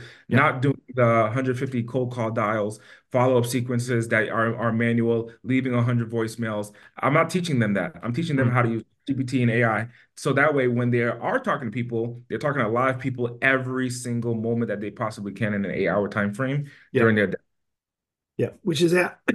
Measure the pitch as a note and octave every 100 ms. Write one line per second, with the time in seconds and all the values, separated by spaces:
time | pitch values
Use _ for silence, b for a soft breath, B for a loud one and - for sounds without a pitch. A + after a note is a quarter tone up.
0 | B B - A#2+ D3 C3 C#3 C3+ - B2
1 | A#2+ A#2 G#2+ A#2+ C3 B2 C3 B2 A#2+ C3
2 | B2 B2 A2+ A2 G#2 A2 G#2 A2 B B
3 | _ B2+ B2+ B2+ A#2+ C3 B2 A#2+ A#2+ A#2+
4 | A#2 A2+ G#2 G#2+ A2+ A2+ A2+ A2 A#2 A#2
5 | A#2 A2+ A2+ B G#2 C3 B2+ A#2+ A#2 A#2+
6 | A2 A2+ A2 A2+ A2+ G#2+ G2+ B B -
7 | C3+ D3+ E3 F#3 E3+ C3 A2 G2 F2 -
8 | A2 B2 E3 C3+ B2 B2 A2+ A2+ - _
9 | - C3 B2 C3+ A#2+ A2+ A#2 G#2+ A#2 B
10 | B - D3 C3+ D3 C#3 B2+ A#2+ A#2+ A#2+
11 | A#2 - C3+ B3+ B3 D3 A#2 A#2 A#2+ A2+
12 | A#2+ A#2+ - A2 D3+ C#3+ A2 A#2+ C3 B2
13 | C3 A#2+ A#2+ - C3+ C3+ B2+ B2+ B2+ B2
14 | B2 A#2+ A#2+ A2+ A2+ A#2 A2+ G2+ G#2 -
15 | A2 G#2 G2+ G2 G#2+ G#2 G2 C#2+ F#2 G2
16 | G2 G#2+ G2+ G2+ C3 C#3+ C#3+ B B B2+
17 | A2+ G#2+ G2 - _ _ _ _ _ _
18 | _ _ _ - G2 - F#3+ D3 E3+ F3+
19 | F3+ - -